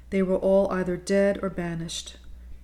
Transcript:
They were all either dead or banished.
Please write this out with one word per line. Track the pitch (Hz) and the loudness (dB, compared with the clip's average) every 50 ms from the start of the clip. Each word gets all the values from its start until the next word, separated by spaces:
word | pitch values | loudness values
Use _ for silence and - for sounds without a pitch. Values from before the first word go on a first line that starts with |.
| - - | -8 -2
They | - 190 | 0 2
were | 190 180 190 | 2 2 2
all | - - 190 196 196 196 - | 2 4 4 6 6 4 4
either | - 185 185 180 180 | 0 -2 -2 -2 -4
dead | 175 - - 196 196 196 202 196 196 | -4 -2 2 2 4 4 4 2 0
or | - 190 | -4 -6
banished. | 175 - 175 170 170 165 165 170 - - - - - - - - - - - - - - | -4 -4 -6 -4 -6 -6 -6 -8 -8 -10 -10 -12 -14 -18 -18 -16 -16 -16 -16 -16 -16 -14